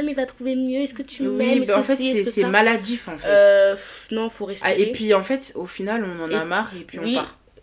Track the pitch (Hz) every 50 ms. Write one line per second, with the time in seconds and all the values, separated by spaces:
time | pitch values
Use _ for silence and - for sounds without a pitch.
0 | 294 302 277 269 262 262 - - 247 262 262 262 262 254 254 269 285 269 - -
1 | 269 - - - 269 262 254 254 226 254 269 - - 196 196 202 - 262 269 254
2 | 254 262 254 208 190 240 - 214 190 190 196 208 220 226 233 202 190 214 240 233
3 | - 185 160 147 - 196 202 202 202 202 202 196 196 196 196 196 - - - -
4 | - - 220 220 226 220 - - 208 190 196 - - 185 190 185 208 220 262 226
5 | 220 214 202 190 185 - 269 269 262 - - - 180 180 - - 190 202 220 233
6 | 208 185 175 170 165 160 - - 160 165 180 202 226 226 190 175 - - - -
7 | 202 226 254 262 - - - _ _ _ _ -